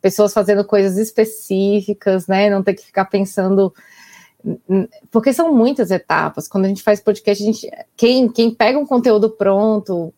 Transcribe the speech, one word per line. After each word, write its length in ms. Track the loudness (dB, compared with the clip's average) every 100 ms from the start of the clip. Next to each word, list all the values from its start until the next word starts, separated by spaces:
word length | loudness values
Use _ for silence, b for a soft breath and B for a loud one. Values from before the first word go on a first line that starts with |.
Pessoas 320 | -2 2 2
fazendo 280 | 2 0 0
coisas 360 | 2 2 2 0
específicas, 1300 | -4 0 -2 -4 -6 -2 0 0 -2 -4 -2 -2 0
né, 240 | 0 2
não 120 | 0
ter 120 | -2
que 100 | -4
ficar 220 | -4 -4 -2
pensando, 680 | -2 -2 -2 0 2 0 B B B B B B _
n-, 160 | -12 -12 -2
n-, 200 | -2 -2 -12 _
porque 220 | 0 0
são 220 | 0 2
muitas 360 | 2 2 0 -2
etapas. 560 | -2 -2 -2 -2 -6 -8
Quando 200 | -4 -2
a 20 |
gente 140 | -2
faz 180 | -2 0
podcast, 420 | 0 -2 -2 -2
a 40 | -2
gente, 240 | -4 -8 -18 -20 0
quem, 320 | 2 2 0
quem 220 | 2 -2
pega 280 | 2 0 0
um 60 |
conteúdo 460 | 0 0 2 2 0
pronto 840 | 0 0 2 0 -2 -4 -6 -6